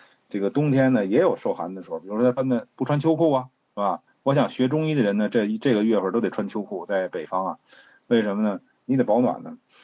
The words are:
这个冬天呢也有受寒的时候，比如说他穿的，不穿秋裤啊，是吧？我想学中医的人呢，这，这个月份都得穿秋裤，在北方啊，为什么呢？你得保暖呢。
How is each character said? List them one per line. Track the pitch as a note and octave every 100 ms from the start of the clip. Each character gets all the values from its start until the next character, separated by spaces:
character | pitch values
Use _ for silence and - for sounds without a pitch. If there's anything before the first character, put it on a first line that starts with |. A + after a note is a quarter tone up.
| - _ _
这 | G2+
个 | G2
冬 | C#3 D3+
天 | C3+ C3
呢 | A#2+
也 | G2 A#2+
有 | F3+ -
受 | G#2
寒 | F2 F#2
的 | F#2+
时 | F2
候， | D#2+
比 | F2+
如 | G#2+
说 |
他 | B2
穿 | B2 C3
的， | A#2+ - -
不 |
穿 | C3+ D3
秋 | D#3+ D#3+
裤 | E3
啊， | C3 B2+ _ _
是 | -
吧？ | G2+ E2+ _ _
我 | C3+
想 | C#3 A#2
学 | - B2+
中 | D#3 D#3
医 |
的 | D3+
人 | G#2 G2+
呢， | G#2
这， | A#2 G#2 A2
这 | C#3
个 | G#2+
月 | G#2+ G#2
份 | F#2
都 | A#2
得 | G2
穿 | - G2+
秋 | G#2+
裤， | G2 F#2 E2+
在 | G2 F2+
北 | F2 D2+
方 | F#2 F#2+
啊， | D#2+ _ - - _ -
为 | A#2
什 | G#2 G2+
么 |
呢？ | G#2+ F#2+ - _
你 | - C3
得 |
保 | A2+ A#2
暖 | A#2+ -
呢。 | D#2+ D#2+ _ _